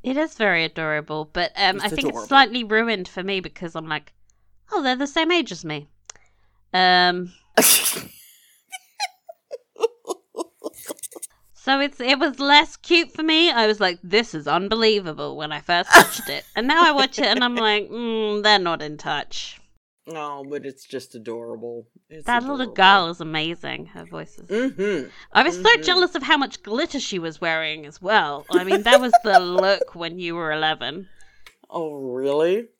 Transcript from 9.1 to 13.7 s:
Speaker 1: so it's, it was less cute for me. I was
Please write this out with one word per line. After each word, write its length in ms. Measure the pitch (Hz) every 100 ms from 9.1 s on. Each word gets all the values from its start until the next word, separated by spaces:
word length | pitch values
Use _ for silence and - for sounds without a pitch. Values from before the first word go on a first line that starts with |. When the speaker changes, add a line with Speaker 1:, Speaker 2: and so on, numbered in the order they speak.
| _ - 679 _ - _ - 466 _ - - _ - - _ - - - - - - - _ _
Speaker 1:
so 260 | - - 277
it's, 200 | 285 -
it 200 | 247 277
was 200 | 311 254
less 380 | 277 294 311 -
cute 340 | - 339 339
for 120 | -
me. 260 | 311 311 339
I 160 | 233
was 120 | 214